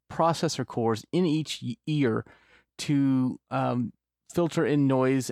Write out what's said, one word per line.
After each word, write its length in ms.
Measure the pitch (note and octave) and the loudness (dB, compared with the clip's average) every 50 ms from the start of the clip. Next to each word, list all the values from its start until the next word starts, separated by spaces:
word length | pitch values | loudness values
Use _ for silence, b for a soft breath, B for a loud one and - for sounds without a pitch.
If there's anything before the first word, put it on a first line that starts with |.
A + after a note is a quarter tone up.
| _ - - | _ -10 -4
processor 540 | - E3 E3 D#3+ - - D#3 - - B2+ | 0 0 2 2 0 -2 -2 -2 -4 -6
cores 380 | - - B2+ A2+ A2+ A2+ A2 - - | -6 -4 -2 0 0 0 -2 -4 -4
in 160 | - E3+ F#3 | -2 0 2
each 340 | E3 D3 D#3 D3 - - - B2 | 2 0 0 -2 -4 -8 -8 -8
y-, 140 | B2 A2+ - _ | -8 -10 -8 _
ear 380 | - D3+ D3 C3+ A#2 A2 A#2 - b b b b b b b b b _ - | -4 0 2 2 2 0 -2 -4 b b b b b b b b b _ -8
to, 640 | - - D3 C#3 C#3 C3+ C3+ C3 B2+ B2+ - - _ _ | -4 0 0 2 2 2 2 2 0 0 -2 -6 _ _
um, 420 | B2 C3 C3 B2+ B2 B2 A#2+ - - _ _ _ _ _ _ - - | -4 -4 -2 -2 -2 -2 -4 -4 -8 _ _ _ _ _ _ -6 -2
filter 340 | F3 E3+ D3+ - E3+ D#3 | 0 0 0 0 0 0
in 220 | A2 D3 D3 C#3 C3+ | 2 2 2 2 2
noise 420 | C3+ C3 C3 C3 C3+ C3+ B2+ - | 2 2 2 2 2 0 -2 -4